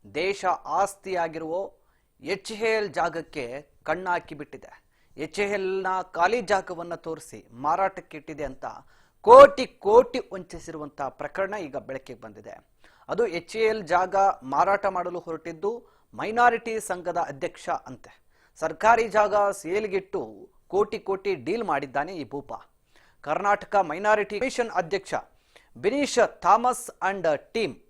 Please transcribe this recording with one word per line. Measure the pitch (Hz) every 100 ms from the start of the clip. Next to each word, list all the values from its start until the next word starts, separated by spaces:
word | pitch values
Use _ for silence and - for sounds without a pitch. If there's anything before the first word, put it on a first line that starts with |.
| 101
ದೇಶ | 120 185 196 185 165
ಆಸ್ತಿಯಾಗಿರುವ | 147 160 202 - 190 180 165 160 160 175 196 _ _ _ _ _
ಎಚ್ | 143 196 -
ಎ | 214 226
ಎಲ್ | 220 208
ಜಾಗಕ್ಕೆ | 160 170 165 160 156 117 135 - _
ಕಣ್ಣಾಕಿ | - 165 185 175 -
ಬಿಟ್ಟಿದೆ. | 147 147 - - - _ _ _ -
ಎಚ್ | 156 -
ಎ | 202
ಎಲ್ | 202 190 190
ನ | 185 185
ಖಾಲಿ | 180 160 180 240
ಜಾಗವನ್ನ | 185 196 185 170 175
ತೋರಿಸಿ | 165 165 156 - 110 -
ಮಾರಾಟಕ್ಕಿಟ್ಟಿದೆ | 117 143 180 190 190 - 156 139 147
ಅಂತ | 139 131 120 110 - _ _ _
ಕೋಟಿ | - 254 277 277
ಕೋಟಿ | 254 _ 196 226 240 254 -
ವಂಚಿಸಿರುವಂತ | 190 180 165 165 156 147 -
ಪ್ರಕರಣ | 135 - - - 196
ಈಗ | 208 156
ಬೆಳಕಿಗೆ | 135 110 135 - 120
ಬಂದಿದೆ. | 110 104 107 - _ _ - _ -
ಅದು | 170 226
ಎಚ್ | 165 170
ಎ | 220
ಎಲ್ | 220 220
ಜಾಗ | 165 175 185 196 196 -
ಮಾರಾಟ | 131 139 180 196
ಮಾಡಲು | 202 185 175 175
ಹೊರಟಿದ್ದು | 165 160 170 165 202 240 - _ _
ಮೈನಾರಿಟಿ | 113 165 226 240 233 233 220
ಸಂಘದ | - 180 175 175
ಅಧ್ಯಕ್ಷ | 151 139 160 - -
ಅಂತೆ. | 160 - 127 - _ _ _ _
ಸರ್ಕಾರಿ | - 160 156 214 233 226
ಜಾಗ | 208 208 208 202
ಸೇಲ್ಗಿಟ್ಟು | 196 160 196 214 190 190 185 113 101 - _ _
ಕೋಟಿ | 190 208 220
ಕೋಟಿ | - 196 202
ಡೀಲ್ | 175 120 226
ಮಾಡಿದ್ದಾನೆ | 202 143 143 135 151
ಈ | 185 127
ಭೂಪ. | 143 - 110 - _ _ _ _ _
ಕರ್ನಾಟಕ | 139 160 202 202 -
ಮೈನಾರಿಟಿ | 202 170 160 214 214 202 208
ಕಮಿಷನ್ | 254 - 233
ಅಧ್ಯಕ್ಷ | 180 165 196 - 127 - _ _ - _ 113
ಬಿನೀಶ್ | 185 277 277 - 202 -
ಥಾಮಸ್ | 170 220 247 240 - - 185
and | 196 170 143 -
ಟೀಮ್ | - 180 -